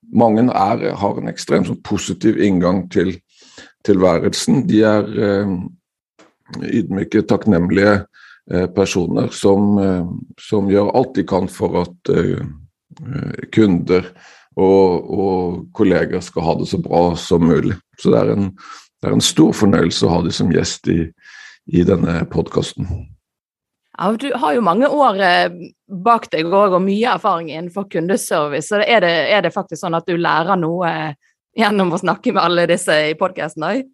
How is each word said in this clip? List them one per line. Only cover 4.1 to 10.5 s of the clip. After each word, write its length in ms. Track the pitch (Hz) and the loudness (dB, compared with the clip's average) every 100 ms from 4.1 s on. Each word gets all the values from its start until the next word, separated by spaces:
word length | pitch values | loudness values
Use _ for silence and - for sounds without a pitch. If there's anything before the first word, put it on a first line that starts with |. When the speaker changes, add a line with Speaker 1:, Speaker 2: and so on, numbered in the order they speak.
| 85 82 - - 143 98 | 2 0 -2 0 0 4
Speaker 1:
De 140 | 104 110 | 4 4
er, 200 | 107 104 107 104 | 2 0 -2 0
eh, 280 | 98 101 90 92 - _ _ _ _ - _ _ - | 0 -2 -4 -8 -14 _ _ _ _ -20 _ _ -12
ydmyke, 640 | - - 92 95 82 107 - | -4 -4 -2 -4 0 0 2
takknemlige, 760 | 101 - 87 87 92 101 101 - _ - - - | 0 2 2 2 2 4 2 -2 _ -20 -20 -6
eh, 160 | 90 90 | -2 -2
personer 680 | 98 95 98 85 - - | 0 0 0 -2 -2 -4
som, 460 | - 104 98 104 104 | 0 2 4 4 2
eh, 260 | 98 92 87 - - - | 2 0 -4 -8 -14 -20
som 300 | - | -4